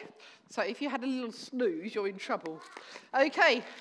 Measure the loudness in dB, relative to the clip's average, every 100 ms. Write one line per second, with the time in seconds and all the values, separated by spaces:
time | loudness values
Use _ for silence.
0 | -4 -18 -20 -20 -8 -4 -2 -2 -4 -2
1 | -2 -2 -4 -8 -8 0 0 0 -4 -4
2 | -4 -4 -4 -4 -4 -10 -14 -18 -16 -18
3 | 0 4 4 8 6 6 0 -8